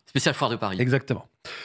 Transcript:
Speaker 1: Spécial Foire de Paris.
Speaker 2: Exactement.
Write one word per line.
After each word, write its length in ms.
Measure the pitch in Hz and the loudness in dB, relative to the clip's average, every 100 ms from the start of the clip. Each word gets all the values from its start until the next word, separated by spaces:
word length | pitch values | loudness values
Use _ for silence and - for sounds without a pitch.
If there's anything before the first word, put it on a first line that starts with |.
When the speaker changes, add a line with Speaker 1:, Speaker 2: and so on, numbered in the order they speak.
| _ | _
Speaker 1:
Spécial 280 | 135 156 | 2 2
Foire 160 | 135 127 | 2 0
de 40 | 113 | 0
Paris. 220 | 104 95 | -2 0
Speaker 2:
Exactement. 480 | 123 131 - 110 - _ - - | 2 2 0 -6 -6 _ -16 -14